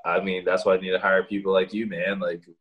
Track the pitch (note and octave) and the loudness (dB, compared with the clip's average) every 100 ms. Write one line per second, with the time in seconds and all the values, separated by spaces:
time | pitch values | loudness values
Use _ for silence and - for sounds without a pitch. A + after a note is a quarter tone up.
0 | F2 F2 G2 F#2 F2 F#2 G#2 F#2 F#2 F#2 | -2 0 0 -2 0 0 2 2 2 0
1 | G2 F#2+ F#2 G2+ F#2+ F#2+ F#2 G#2+ A2+ E2+ | 2 2 2 -2 2 2 2 -2 -6 -4
2 | F2+ G2 F2 E2+ E2+ - | -2 -2 -4 -6 -10 -18